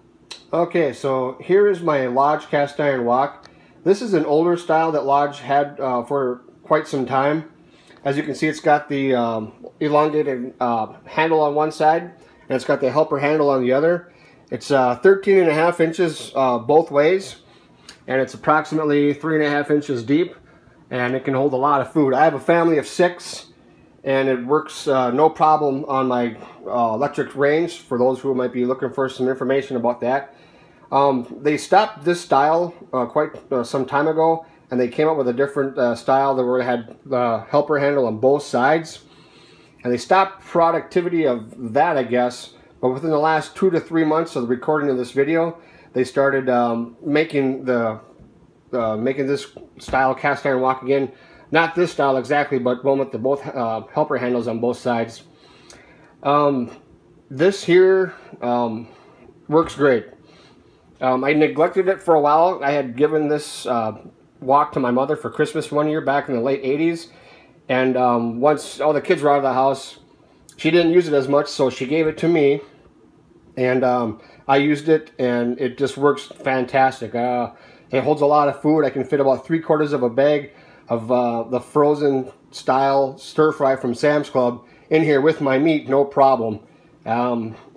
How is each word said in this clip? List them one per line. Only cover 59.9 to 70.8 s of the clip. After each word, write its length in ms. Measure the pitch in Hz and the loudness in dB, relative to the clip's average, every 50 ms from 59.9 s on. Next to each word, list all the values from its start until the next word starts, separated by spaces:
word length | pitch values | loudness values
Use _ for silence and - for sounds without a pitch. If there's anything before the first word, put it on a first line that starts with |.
| 123 110 - - - _ _ - - - - - - _ _ _ _ _ _ _ _ - | 4 2 0 -6 -20 _ _ -20 -20 -20 -20 -20 -20 _ _ _ _ _ _ _ _ -4
Um, 220 | 127 131 127 127 135 | -2 -2 0 0 0
I 100 | 143 156 | 0 2
neglected 540 | 151 151 131 131 143 165 180 - 190 180 185 | 2 2 2 2 0 0 0 0 0 0 0
it 160 | 190 - - | -2 -2 2
for 100 | 170 165 | 2 4
a 80 | 151 | 4
while. 380 | 143 147 147 160 170 185 185 - 139 | 4 4 4 4 4 2 0 -2 -2
I 60 | 139 | -2
had 260 | 147 143 135 123 117 | -2 -2 -2 -4 -2
given 320 | 123 147 147 156 156 151 147 | 0 0 2 2 0 0 0
this, 380 | 151 147 - - - - - | -2 -4 -4 -10 -14 -10 -6
uh, 320 | - 123 117 110 110 107 - - - - _ _ _ _ - | -4 -2 -2 -2 -4 -8 -10 -16 -20 -20 _ _ _ _ -4
wok 300 | 135 127 139 143 151 151 - | 0 4 4 4 4 2 -2
to 60 | 147 | -2
my 120 | 131 123 | -2 0
mother 240 | 120 127 139 143 151 | 0 0 0 0 -2
for 160 | 151 - 117 | -4 -4 -10
Christmas 400 | - - 151 147 - 160 - - | -2 -2 -2 -2 -2 -6 -6 -2
one 180 | 147 147 151 156 | -2 -2 0 0
year 120 | 151 160 | -2 -2
back 280 | 147 139 139 143 135 147 | -2 0 -2 -2 -2 -2
in 60 | 131 | -4
the 60 | 117 | -2
late 200 | 117 139 135 127 | 0 -2 -2 -2
eighties. 460 | 135 131 143 147 165 170 170 165 - - - - - - - - - _ _ _ _ - | -2 -4 -2 0 0 -2 -2 -4 -10 -16 -20 -20 -20 -20 -20 -20 -20 _ _ _ _ -4
And, 300 | 127 127 131 131 127 127 | -2 0 0 0 0 2
um, 420 | 127 123 120 117 117 117 113 120 | 2 2 2 2 0 -2 -4 0
once 400 | 131 151 151 143 - - - - | 2 2 2 2 -2 -12 -8 -2
all 140 | 139 151 151 | 0 0 0
the 80 | 143 | 0
kids 220 | 143 - 180 143 143 | 0 0 -2 2 4
were 80 | 147 | 2
out 60 | 143 143 | 2 4
of 60 | 135 | 2
the 100 | 131 123 | 0 0
house, 440 | 127 135 139 135 131 - - - - - _ _ _ _ _ _ _ _ - - | 2 2 2 0 -2 -8 -16 -20 -20 -20 _ _ _ _ _ _ _ _ -20 -16
she 140 | - - 160 | -4 -2 2
didn't 220 | 165 175 | 4 4